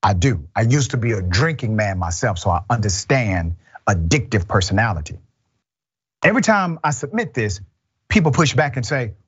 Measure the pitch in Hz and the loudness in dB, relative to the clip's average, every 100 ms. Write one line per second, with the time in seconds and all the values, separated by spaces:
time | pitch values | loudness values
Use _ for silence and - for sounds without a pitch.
0 | 104 95 104 98 - - 113 143 127 131 | 2 2 2 0 -4 0 2 2 2 -2
1 | 117 107 90 87 156 151 110 107 104 95 | -2 -2 0 0 0 -2 -2 0 0 -2
2 | 87 85 - 90 - 87 - 117 104 92 | -4 -2 -2 -2 0 -2 0 -2 0 -2
3 | - 139 113 92 85 85 _ - - 95 | 0 0 2 0 -2 -6 _ -8 -2 0
4 | 82 151 - 107 87 101 95 95 113 85 | 2 2 2 -2 0 0 2 0 0 -2
5 | 76 - _ _ _ _ _ _ _ _ | -6 -12 _ _ _ _ _ _ _ _
6 | _ _ 165 220 220 214 180 160 151 147 | _ _ 0 2 2 2 0 -2 -4 -4
7 | 143 220 214 - 107 92 - _ _ _ | -6 -4 -4 -2 -4 -4 -10 _ _ _
8 | _ 220 156 139 151 - 147 127 117 143 | _ 2 4 4 2 2 0 -2 -4 -4
9 | 117 - | -4 -10